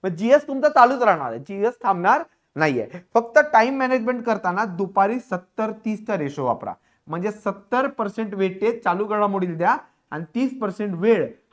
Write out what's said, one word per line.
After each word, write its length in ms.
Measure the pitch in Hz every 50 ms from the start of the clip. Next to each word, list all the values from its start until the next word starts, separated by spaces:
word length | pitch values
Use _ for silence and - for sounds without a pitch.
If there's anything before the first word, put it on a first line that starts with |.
| -
मग 60 | 190
जीएस 380 | 170 156 208 233 269 294 294
तुमचा 220 | - 277 269 269 294
चालूच 320 | - 262 240 247 269 247
राहणार 300 | 240 214 185 156 139 120
आहे, 80 | 113 117
जीएस 340 | 139 - 196 196 202 233 240 _ -
थांबणार 400 | 233 190 175 175 196 247 311 330 _ _ _ _ _ _
नाहीये. 320 | - 156 151 135 120 107 95 - 180 _ _ _
फक्त 260 | 233 233 233 - 302 294 - -
टाइम 200 | 220 226 254 277
मॅनेजमेंट 520 | 269 262 254 262 254 220 240 254 240 226
करताना 400 | 233 220 202 - 180 175 196 226
दुपारी 540 | 208 175 165 202 180 196 202 196 202 233 254
सत्तर 520 | 240 - 185 180 - _ _ - 220 214 214 214 -
तीसचा 320 | 226 214 - - - 208
रेशो 280 | 175 147 139 143 151 135
वापरा, 280 | 123 113 - - 101 87 _ _ _ _ _ _
म्हणजे 240 | - 156 170 180 214
सत्तर 560 | 208 208 - 208 - - - _ 240 254 269
पर्सेंट 480 | 277 269 - 220 202 196 - 226 202 202
वेटेज 480 | 190 190 185 180 190 202 226 226 233 -
चालू 220 | 185 175 190 208
घडामोडीला 520 | 202 214 208 208 202 196 196 185 175 165
द्या 200 | 160 175 202 262 294 - _ _ _ _ _
आणि 120 | - 156 170 - _
तीस 240 | 233 269 254 262 -
पर्सेंट 360 | 220 196 - - 208 202 185
वेळ 320 | 170 202 226 226 185 139 117 - _ _ _